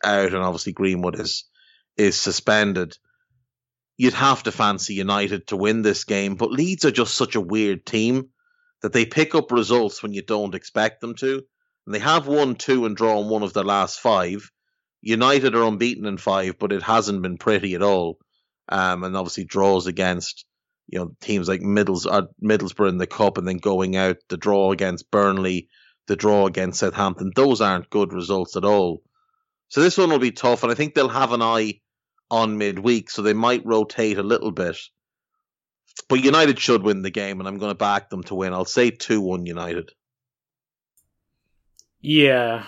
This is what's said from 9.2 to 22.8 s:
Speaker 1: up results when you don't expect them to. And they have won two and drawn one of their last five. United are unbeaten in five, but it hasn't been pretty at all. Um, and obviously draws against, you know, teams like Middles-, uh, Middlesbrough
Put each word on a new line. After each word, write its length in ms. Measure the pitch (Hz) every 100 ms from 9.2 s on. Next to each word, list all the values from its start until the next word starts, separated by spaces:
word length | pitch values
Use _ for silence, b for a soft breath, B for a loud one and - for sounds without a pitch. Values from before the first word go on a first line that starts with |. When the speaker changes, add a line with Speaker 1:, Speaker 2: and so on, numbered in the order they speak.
| 156 160
Speaker 1:
up 160 | 131
results 500 | 120 98 120 107 -
when 100 | 107
you 100 | 101
don't 320 | - 107 101 90
expect 460 | - 110 110 -
them 120 | 117 117
to. 280 | 135 135 135 _ _ _ -
And 80 |
they 60 | 104
have 260 | 135 160 139
won 300 | 147 139 113
two 320 | - 131 113
and 80 | 101
drawn 320 | 113 107 104
one 140 | 110
of 100 | 101
their 100 | 101 98
last 340 | 98 92 -
five. 500 | 120 101 90 101 - _ _ _ _ _
United 520 | 104 113 127 139 131
are 140 | 113 113
unbeaten 400 | 104 120 117 104
in 100 | 95
five, 400 | - 98 92 90
but 140 | 98
it 100 | 98
hasn't 400 | 90 113 104 98
been 160 | 90 87
pretty 380 | - 104 95 90
at 80 |
all. 340 | 101 95 85 82 _ _ _ _ -
Um, 340 | 98 92 90
and 120 | 92 95
obviously 280 | 87 - 87
draws 400 | 98 98 92 87
against, 600 | 90 92 90 - - - _ _ _ -
you 100 | 90
know, 180 | 85 -
teams 260 | - 104 87
like 140 | 95
Middles-, 460 | 98 101 98 90 -
uh, 160 | 101 87 -
Middlesbrough 460 | 107 107 92 -